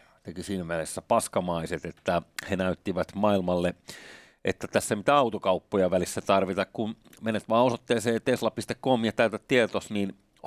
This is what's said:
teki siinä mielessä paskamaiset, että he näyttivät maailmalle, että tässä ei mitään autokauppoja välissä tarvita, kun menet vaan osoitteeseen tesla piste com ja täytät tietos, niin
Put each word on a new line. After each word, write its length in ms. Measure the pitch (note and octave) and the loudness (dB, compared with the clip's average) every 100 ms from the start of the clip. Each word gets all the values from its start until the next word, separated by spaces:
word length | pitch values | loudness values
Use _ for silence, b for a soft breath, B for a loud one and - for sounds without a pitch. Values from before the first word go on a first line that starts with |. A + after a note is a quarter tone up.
| B B | B B
teki 200 | - F2 | -14 -12
siinä 220 | - F#2+ | -6 -6
mielessä 380 | E2+ E2+ D2+ - | -4 -4 -4 -8
paskamaiset, 840 | - A2+ - G2+ F2+ E2+ D#2+ E2 | 0 0 2 -2 -2 -2 -4 -6
että 380 | E2+ - - F2 - - - | -8 -6 -2 -2 -2 -10 -4
he 60 | F#2 | -2
näyttivät 520 | F#2 E2+ - F2 F2+ | 0 -2 -4 -4 -4
maailmalle, 600 | G2 G#2 G2+ F2+ F2+ F2 - B B B B B B | 0 2 2 2 0 0 -2 B B B B B B
että 220 | F#2+ - - | -4 -4 -2
tässä 260 | G#2+ - | -2 0
ei 20 | G#2+ | -2
mitään 220 | G2 C#3+ | 2 4
autokauppoja 720 | A#2+ G2+ G2 F2+ - G#2 F#2 | 4 0 0 0 0 0 2
välissä 300 | F#2 F2+ - | 2 0 -2
tarvita, 440 | - G2 F#2+ F#2+ F#2+ | 2 2 2 -2 -4
kun 240 | - A2 A2+ - - | -4 -6 -8 -16 -8
menet 280 | A2+ G#2+ - | -4 -4 0
vaan 160 | A2+ | 4
osoitteeseen 560 | B2+ A#2 - A#2 A2 A2+ | 4 2 -2 0 0 0
tesla 260 | - B2 A2+ | 0 0 0
piste 240 | - - | -2 -6
com 300 | A2+ C3 B2 | -4 2 2
ja 80 | A2+ | 2
täytät 360 | G2+ A2+ G#2 - | 2 2 0 0
tietos, 420 | B2+ G#2+ G#2 - | 2 2 0 -4
niin 240 | G#2 G2 - _ _ | -4 -4 -6 _ _